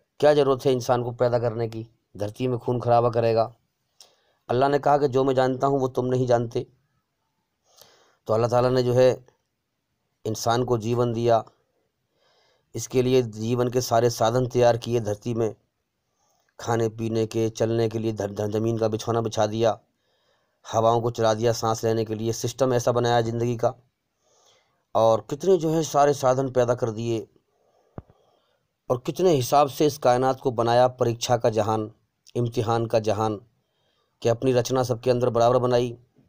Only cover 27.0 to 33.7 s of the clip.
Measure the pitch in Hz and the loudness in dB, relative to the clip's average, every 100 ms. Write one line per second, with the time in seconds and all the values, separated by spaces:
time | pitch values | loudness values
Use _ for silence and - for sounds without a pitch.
27 | 117 113 - _ _ _ _ _ _ - | -4 -4 -6 _ _ _ _ _ _ -20
28 | - _ _ _ _ _ _ _ - 123 | -20 _ _ _ _ _ _ _ -6 -4
29 | - - 185 147 120 143 143 - 151 147 | -4 0 2 2 2 2 2 2 -2 2
30 | 127 123 131 131 135 117 117 120 127 123 | 0 2 0 -2 -4 -2 2 4 2 2
31 | 120 117 - 120 120 110 104 110 107 - | -2 -2 -2 0 0 0 0 -2 -4 -12
32 | _ _ _ 123 120 120 110 117 113 117 | _ _ _ -6 -4 -2 -2 -2 0 -2
33 | 107 101 110 101 - _ _ | 0 -2 -2 -4 -12 _ _